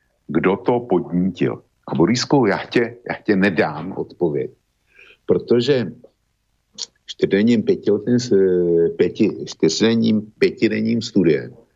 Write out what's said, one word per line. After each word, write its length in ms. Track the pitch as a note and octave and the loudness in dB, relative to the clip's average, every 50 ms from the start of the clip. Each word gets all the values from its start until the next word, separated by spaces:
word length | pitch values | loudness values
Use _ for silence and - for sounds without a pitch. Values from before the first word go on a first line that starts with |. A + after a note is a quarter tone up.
| _ _ _ _ _ - | _ _ _ _ _ -6
kdo 300 | - - - F#2 G2 G2 | -4 0 0 0 0 0
to 220 | - - B2 A#2+ | 0 0 0 0
podnítil. 840 | A#2+ - F#2+ F2 D2+ D2 E2 F2 F2+ F#2+ - - - B1 A1+ A#1 - _ _ _ _ - | 0 0 -2 -2 0 -2 -2 -2 0 -2 -2 -2 -2 -4 -4 -6 -10 _ _ _ _ -6
A 80 | - | -2
Borisku, 500 | - D#2+ E2+ A#2+ B2+ - - - C#3+ B2 | 0 2 2 2 0 0 2 2 2 4
já 140 | G2+ F#2 E2 - - | 2 0 -2 -4 -2
tě, 280 | - B2 A#2 A2+ A#2+ - - - | -2 -2 -2 -2 -4 -10 -10 -10
já 60 | E2+ - | -10 -6
tě 140 | - - G#2 | -2 -2 0
nedám 580 | F#2 F#2+ G2+ F2 D#2 F#2+ D#2 D2 D2+ E2 F#2 F#2+ - | 2 2 0 2 0 -2 -2 -4 -6 -10 -10 -8 -10
odpověď, 540 | D2+ - - - F2+ E2 D2 C2+ B1+ B1+ - _ _ _ _ _ _ _ _ - - - - _ _ | -10 -10 -6 -4 -4 -2 -2 -2 -4 -6 -10 _ _ _ _ _ _ _ _ -20 -20 -20 -20 _ _
protože 680 | - - - - - A#2+ A#2+ A#2+ B2+ D3 B2+ A2+ E2+ D#2+ - - - _ _ _ _ _ _ _ _ _ _ _ _ _ - - - _ _ _ | -2 -2 0 0 2 2 2 2 2 0 0 0 -4 -8 -14 -20 -20 _ _ _ _ _ _ _ _ _ _ _ _ _ -16 -16 -16 _ _ _
čtyřdenním, 580 | - - - - - F#2+ G2 G#2 A#2 A#2+ A2 G2 | -20 -8 -4 -2 0 2 2 2 2 2 2 2
pětiletým 560 | - F#2+ - - A2+ G2+ G#2 - B2 B2 A#2+ | 0 -2 0 0 0 0 0 0 0 0 0
s-, 140 | A#2+ - - F#2+ F#2+ F#2 F2+ F2+ F2 E2+ E2+ E2+ E2+ E2 - - | 0 2 2 2 4 4 2 2 2 2 2 2 2 2 0 0
pěti-, 480 | F2 F2 - - A2+ F#2 D#2 - D2+ | -2 -2 0 0 -2 -2 -2 -4 -10
čtyřdenním, 760 | D#2 - - - - - - - A2+ A2+ A#2 A2+ A2+ A2 G#2+ - - - _ | -12 -6 -2 0 0 0 2 0 2 2 2 2 2 0 0 -2 -6 -4 _
pětidenním 600 | - - - - - G#2+ G#2+ G#2+ A2 A2+ A#2 A#2 | 0 0 0 0 -2 0 0 -2 -2 -2 -2 -2
studiem 520 | G#2+ - - G#2 F2 - D2 C2+ B1 B1+ - - - _ _ | -4 -2 0 2 2 4 2 0 -2 -6 -14 -20 -20 _ _